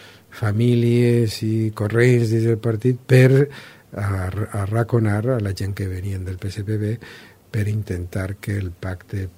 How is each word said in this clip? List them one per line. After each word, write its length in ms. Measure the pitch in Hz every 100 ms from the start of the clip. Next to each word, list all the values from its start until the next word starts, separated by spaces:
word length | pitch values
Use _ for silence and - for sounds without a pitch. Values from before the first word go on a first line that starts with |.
| - - _
famílies 1080 | - 107 104 120 120 120 120 120 120 110 -
i 280 | 110 110 110
corrents 560 | 107 104 113 123 120 113
dins 160 | 113 113
del 140 | 110
partit 400 | 117 107 127 123
per 480 | - 127 131 135 143 - - - _ 98
ar-, 540 | 101 95 92 95 107 101
arraconar 640 | 98 113 113 120 110 104 120 123
a 20 |
la 160 | 101 92
gent 180 | 101
que 140 | 98 95
venien 360 | 92 98 95 92
del 100 | 92
P 140 | 98
S 120 | 101
P 140 | 101 107
B 160 | 107 120 - - - - _
per 180 | 104 101
intentar 680 | 107 98 90 90 98 95 101
que 220 | - 95
el 120 | 90
pacte 560 | 85 92 90 - 101 92